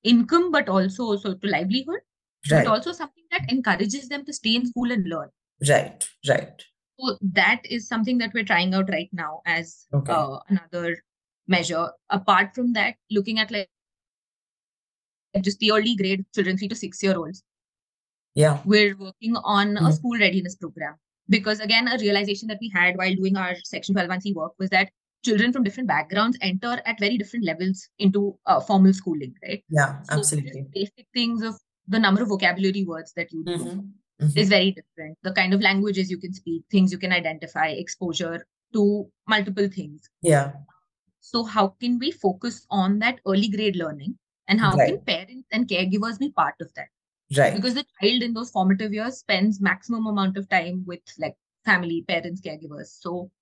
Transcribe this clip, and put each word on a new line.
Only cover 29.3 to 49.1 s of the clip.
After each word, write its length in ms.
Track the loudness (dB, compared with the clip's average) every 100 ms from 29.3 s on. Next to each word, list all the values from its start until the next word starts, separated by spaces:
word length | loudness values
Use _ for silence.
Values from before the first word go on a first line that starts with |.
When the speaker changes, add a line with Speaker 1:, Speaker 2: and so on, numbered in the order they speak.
| -12
Speaker 1:
right? 220 | -10 -10 -2
Speaker 2:
Yeah, 320 | 2 2 -2
Speaker 1:
So 140 | -4 -2
Speaker 2:
absolutely. 340 | 0 -2 -6
Speaker 1:
just 220 | -10 -10
basic 340 | -8 -8 -10 _
things 280 | -4 -2 -2
of 140 | -6 -8 _ _ -2
the 120 | 2
number 220 | 4 4
of 60 | 2
vocabulary 560 | 0 0 2 0 0 -4
words 280 | -6 -10 -10
that 160 | -10
you 120 | -8
know 140 | -6 -6
Speaker 2:
Mm-hmm. 220 | -6 -10 -12 -18 _ -2 0
Mm-hmm. 120 | 2
Speaker 1:
is 120 | 4
very 220 | 4 2
different. 460 | 0 -10 -16 -16 -10
The 80 | -4
kind 200 | 0 2
of 80 | 4
languages 480 | 4 2 0 0 -2
you 60 | -4
can 160 | -8
speak, 300 | -10 -8 -8 0
things 200 | 4 4
you 60 | 2
can 140 | -2
identify, 580 | -2 -2 -8 -10 -4 -4
exposure 760 | -4 -10 -8 -6 -4 -6 -8 -14 _ _
to 340 | 2 2 2 -4 _ -2
multiple 400 | 0 0 -2 -2
things. 400 | -4 -10 -14 -20 _
Speaker 2:
Yeah. 300 | 4 4 2 -6 -18 _ _ _ _ _
Speaker 1:
So 220 | -6 -4
how 260 | -2 0 0 0
can 200 | -2 -2
we 120 | -2
focus 540 | -2 -2 -2 -6 -10 -4
on 300 | 0 2 2
that 200 | 0 -2 0
early 220 | 2 2
grade 280 | 0 -2 -2
learning, 420 | -6 -8 -10 -10 _ _ -2
and 120 | 2
how 160 | 4 4
Speaker 2:
Right. 140 | 2
Speaker 1:
can 120 | 0 -4
parents 420 | -6 -6 -18 -6
and 160 | -2 0
caregivers 520 | 0 0 0 -2 -4
be 120 | -2
part 240 | 0 -2 -4
of 120 | -12 -14
that? 140 | -18 _ _ _ _ 2
Speaker 2:
Right. 180 | 4 2
Speaker 1:
Because 180 | -2
the 120 | -2 -8 -2
child 200 | 0 2
in 120 | -2
those 180 | -4 -4
formative 420 | 0 2 2 0
years 240 | -4 -6